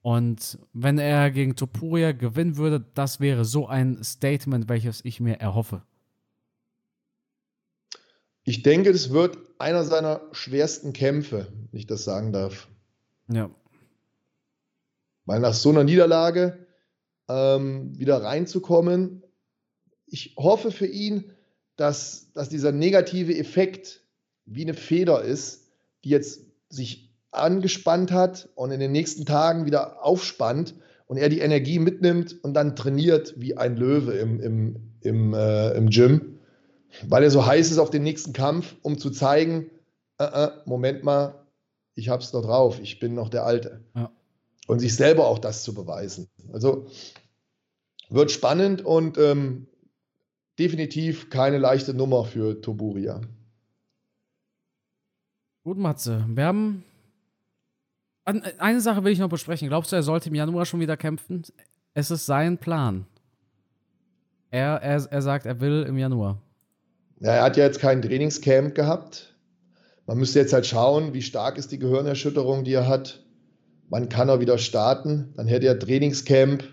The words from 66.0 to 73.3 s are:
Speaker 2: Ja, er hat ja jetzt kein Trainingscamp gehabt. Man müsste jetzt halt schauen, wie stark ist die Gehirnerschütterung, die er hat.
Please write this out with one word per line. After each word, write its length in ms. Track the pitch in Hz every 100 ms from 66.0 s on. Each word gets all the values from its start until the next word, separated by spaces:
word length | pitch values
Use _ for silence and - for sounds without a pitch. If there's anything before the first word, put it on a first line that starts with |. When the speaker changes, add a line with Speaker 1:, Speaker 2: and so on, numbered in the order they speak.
| 131 123 101 101 _ _ _ _ _ _ _ _
Speaker 2:
Ja, 140 | 107
er 80 | 117
hat 120 | 127 139
ja 60 |
jetzt 160 | 143 139
kein 240 | 139 131
Trainingscamp 720 | 113 131 151 147 143 135 147
gehabt. 640 | 147 147 165 - - - _ _ _ _ _ _ _ -
Man 120 | 117
müsste 220 | 131 147
jetzt 120 | 139
halt 140 | 127 -
schauen, 480 | 117 123 147 156
wie 80 | 131
stark 340 | 113 120 113 -
ist 140 | -
die 80 | 135
Gehirnerschütterung, 840 | 131 131 147 139 147 143 131 135
die 80 | 131
er 160 | 131 127
hat. 340 | 135 135 - _